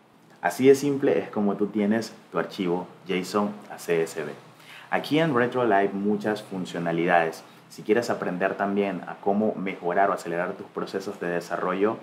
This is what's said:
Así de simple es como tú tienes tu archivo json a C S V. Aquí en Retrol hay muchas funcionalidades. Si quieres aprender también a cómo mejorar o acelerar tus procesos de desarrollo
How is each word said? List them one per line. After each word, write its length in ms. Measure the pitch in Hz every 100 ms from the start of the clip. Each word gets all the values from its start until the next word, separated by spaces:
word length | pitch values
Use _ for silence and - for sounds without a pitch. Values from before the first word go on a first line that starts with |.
| _ _ - -
Así 260 | 87 - 131
de 60 | 135
simple 460 | 143 135 139 143
es 100 | -
como 240 | - 101 95
tú 140 | 104
tienes 440 | 107 101 113 107 - -
tu 80 | 90
archivo 480 | 82 - 90 87 90 - -
json 440 | 92 90 104 104 104 -
a 80 | 82
C 240 | - 85
S 200 | 80 -
V. 80 | 76 - - - - - -
Aquí 280 | - - 147
en 160 | 165 123
Retrol 380 | 120 123 120
hay 160 | 98 98
muchas 540 | 98 101 104 107 104
funcionalidades. 1000 | - 95 87 87 85 82 85 85 80 - - - -
Si 140 | -
quieres 280 | 104 107 -
aprender 440 | 101 98 90 95 98
también 480 | 101 101 101 92 85
a 80 | 85
cómo 360 | - 101 107 -
mejorar 540 | 92 87 87 90 98
o 20 |
acelerar 400 | 92 87 85 90
tus 140 | 95 101
procesos 520 | - 90 101 104 98
de 80 | 87
desarrollo 680 | 87 85 85 90 92 104 117